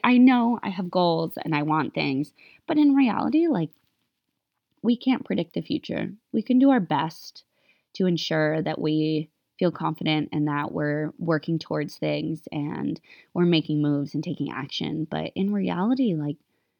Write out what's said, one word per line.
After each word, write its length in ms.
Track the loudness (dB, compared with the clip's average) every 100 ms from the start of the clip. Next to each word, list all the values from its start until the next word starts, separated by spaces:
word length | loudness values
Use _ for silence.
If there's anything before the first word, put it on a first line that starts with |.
I 140 | 4 8
know 420 | 8 8 2 0
I 80 | -4
have 220 | -6 -4
goals 420 | 2 2 2 -2 -6
and 120 | -4 -2
I 80 |
want 300 | 0 0 -2
things, 400 | -2 -2 -2 -4 _ -20 _ -2
but 100 | 4
in 180 | 6 6
reality, 520 | 4 2 0 2 2
like, 220 | 2 0 _ _ _ _ _ _ _ _ _ _ _
we 140 | -2 0
can't 280 | 0 -2 -2
predict 280 | -4 -4
the 80 | -6
future. 500 | -4 -6 -4 -6 -6 -10 _
We 100 | -6
can 180 | 0 4
do 120 | 6
our 80 | 4
best 640 | 2 -2 -2 -8 -20 -20 _ _ _ _ _
to 140 | -2 0
ensure 540 | 0 0 0 2 0
that 200 | -2 -2
we 480 | -2 0 0 -2 -4 _ _ -2
feel 140 | -2
confident 580 | 0 -4 -4 0 0 0
and 160 | -2 0
that 240 | -2 -4
we're 420 | -2 -2 -2 -4 -6
working 400 | -2 -2 0 -4
towards 360 | -4 -6 -6 -6
things 520 | -4 -4 -4 -8 -8
and 480 | -8 -6 -6 -6 -8 _ -20 _
we're 120 | 0 2
making 360 | 2 0 0
moves 320 | 0 0 -4 -6
and 80 |
taking 280 | -6 -6 -6
action. 560 | -8 -10 -8 -6 -6 -6
But 220 | -6 -6 -4
in 180 | -2
reality, 600 | -2 -2 -2 0 0 0 0
like, 220 | -4 -6 _ _ _